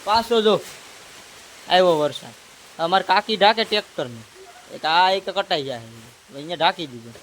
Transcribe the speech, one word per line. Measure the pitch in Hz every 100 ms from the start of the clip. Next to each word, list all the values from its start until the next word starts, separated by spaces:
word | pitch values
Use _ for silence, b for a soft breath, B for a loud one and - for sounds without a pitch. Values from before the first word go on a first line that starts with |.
પાછો | 196 226 226 233 214
જો | 190 - - - - - - - - - - -
આવ્યો | 180 185 156
વરસાદ. | 147 123 - 113 - - - -
અમારે | 165 190 185
કાકી | 190 214 220
ઢાકે | 202 220
ટ્રેક્ટરને. | 214 208 - - 131 117 110 - - - -
એક | 143
આ | 151 165 185 190
એક | 190 190
કટાઈ | 190 170 135
જાય. | 120
હવે | 113 117 113 - - 139
અહીંયા | 156 165
ઢાંકી | 165 190 151
દીધું. | 120 117 117